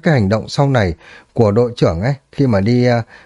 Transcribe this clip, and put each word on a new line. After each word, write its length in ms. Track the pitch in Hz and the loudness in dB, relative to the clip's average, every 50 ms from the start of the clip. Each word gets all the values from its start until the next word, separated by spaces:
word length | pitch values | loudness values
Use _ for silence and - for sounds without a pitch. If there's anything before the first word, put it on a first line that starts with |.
| - | 0
cái 100 | 180 156 | 0 0
hành 160 | 131 101 95 | 2 2 0
động 200 | 110 110 - - | 0 -2 -4 -6
sau 200 | - - 143 139 | -4 -2 0 0
này 240 | 135 123 104 90 80 - - - - - - _ _ | 2 0 0 0 -2 -6 -12 -20 -20 -20 -20 _ _
của 180 | - 117 104 | 0 2 2
đội 220 | 101 117 123 120 110 | 2 2 0 0 -2
trưởng 260 | - 156 120 85 82 | -2 -2 0 0 -2
ấy, 120 | 98 127 143 - _ _ | -2 -4 -4 -6 _ _
khi 160 | - - 143 131 | -4 -2 0 0
mà 120 | 110 98 | 0 0
đi, 260 | 95 110 123 123 123 | 0 0 0 2 2
à, 180 | 123 120 117 113 - - - - | 2 0 0 -2 -6 -14 -20 -20